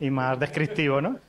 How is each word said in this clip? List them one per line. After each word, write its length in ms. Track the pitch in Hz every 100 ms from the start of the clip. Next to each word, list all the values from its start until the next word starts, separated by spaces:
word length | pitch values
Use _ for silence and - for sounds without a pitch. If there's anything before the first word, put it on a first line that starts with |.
y 100 | 139
más 260 | 135 127 131
descriptivo, 640 | 143 - 151 - 147 139
¿no? 200 | 180 269